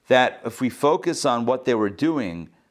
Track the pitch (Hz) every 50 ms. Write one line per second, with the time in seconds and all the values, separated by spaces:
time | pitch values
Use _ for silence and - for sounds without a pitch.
0 | _ - 127 127 127 117 - - - 117 - - 131 120 - - - 143 160 175
1 | 170 170 160 - - 143 120 117 117 113 127 127 127 131 123 110 107 101 98 -
2 | 143 165 160 147 113 90 82 85 82 - _ _ _ _